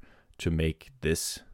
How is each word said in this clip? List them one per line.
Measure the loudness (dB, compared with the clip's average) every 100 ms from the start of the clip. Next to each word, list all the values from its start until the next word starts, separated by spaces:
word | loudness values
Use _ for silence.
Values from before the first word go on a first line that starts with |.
| -8 -20 -20 -4
to | 0
make | 2 2 0 -8 -4
this | 0 0 0 -8 -12